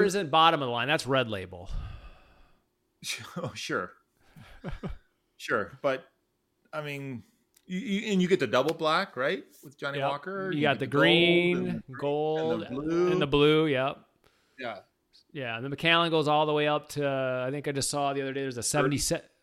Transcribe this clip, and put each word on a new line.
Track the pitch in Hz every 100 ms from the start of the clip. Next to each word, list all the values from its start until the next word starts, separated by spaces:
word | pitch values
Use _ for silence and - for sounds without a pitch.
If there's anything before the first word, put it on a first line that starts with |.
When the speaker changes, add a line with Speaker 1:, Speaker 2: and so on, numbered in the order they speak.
Speaker 1:
you | 196
Speaker 2:
isn't | 196 160
bottom | 160 165 160
of | 127
the |
line. | 120 127
That's | 160 123
Red | 135 117
Label. | 101 90 90 90
Speaker 1:
<laughs> | - - - - - - _ - _ _ _ _ _ - - 110 180
Oh, | 127
sure. | 107 - 127 90 - _ _ _ - - -
<laughs> | 175 - 190 - _ _ _ _
Sure. | - 120 92 -
But, | 139 135 - _ _ _ _ _ _
I | 156
mean, | 147 143 139 120 - _ _ _ -
you, | 185
you, | 208 196 220
and | 190
you | 180
get | 185
the | 127
double | 127 143
black, | 160 156 165 196 127
right? | 139 202 - -
With | 147 -
Johnnie | 143 139
Speaker 2:
Yep. | 139
Speaker 1:
Walker. | 143 185 196 190
Speaker 2:
You | 156
Speaker 1:
You |
Speaker 2:
got | 147
Speaker 1:
get | 139
Speaker 2:
the | 131
Speaker 1:
the |
gold | 143
Speaker 2:
green, | 165 170 175 175 175 175
Speaker 1:
and | 180
the | 170 -
green | 127
Speaker 2:
gold, | 143 147 156 156 160 165
Speaker 1:
and | - 131
the |
blue. | 156 170 180
Speaker 2:
and | 180
the | 143
blue, | 143 147 156 160
yep. | 131 135 160 - _ _ _ _ -
Speaker 1:
Yeah. | 123 98 - _ _ _ _
Speaker 2:
Yeah, | 151 123 113
and |
the | 135
Macallan | 143 165 165 170
goes | 160 147
all | 151 151
the |
way | 151 147
up | 147 -
to, | 147 139 135 131 127
I | 127
think | 143 147
I |
just | 139 -
saw | 147 143
the | 139
other | 135
day, | 135
there's | 135 120
a |
seventy | - 151 147 139
Speaker 1:
Thirty? | - 165
Speaker 2:
se-, | - _